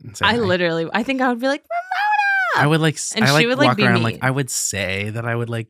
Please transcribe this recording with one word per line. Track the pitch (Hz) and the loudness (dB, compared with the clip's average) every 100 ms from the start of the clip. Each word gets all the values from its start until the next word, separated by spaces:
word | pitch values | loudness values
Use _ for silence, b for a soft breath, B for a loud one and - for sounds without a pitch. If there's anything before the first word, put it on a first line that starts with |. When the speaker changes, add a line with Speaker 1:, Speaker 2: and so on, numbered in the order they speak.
Speaker 1:
and | - - | -16 -2
say | 196 | 0
Speaker 2:
I | |
Speaker 1:
hi? | 240 | 0
Speaker 2:
literally, | 202 180 175 165 165 | 0 0 0 -2 -2
I | 202 | -2
think | 233 262 | -2 0
I | 254 | 0
would | 240 | 0
be | 262 | -2
like, | 294 | -2
"Ramona!" | - 679 740 762 831 855 807 762 740 539 | -4 -8 -4 -2 0 0 2 0 0 2
Speaker 1:
I | 147 | 2
would, | 160 | 2
like, | 160 - | 0 -2
s-, | - | -6
Speaker 2:
And | - | 0
Speaker 1:
I, | 127 | 4
Speaker 2:
she | |
Speaker 1:
like, | 147 233 | 4 4
Speaker 2:
would, | 262 | 4
like, | 285 | 2
Speaker 1:
walk | 190 | 4
Speaker 2:
be | 123 | 4
Speaker 1:
around, | 117 | 4
Speaker 2:
mean. | |
Speaker 1:
like, | 113 - | 2 0
I | 131 | 0
would | 131 135 | 0 -2
say | - - 98 92 95 104 | -4 -4 -2 -2 -2 -4
that | 110 117 | -4 -4
I | 117 | -4
would, | 117 | -4
like, | 117 | -6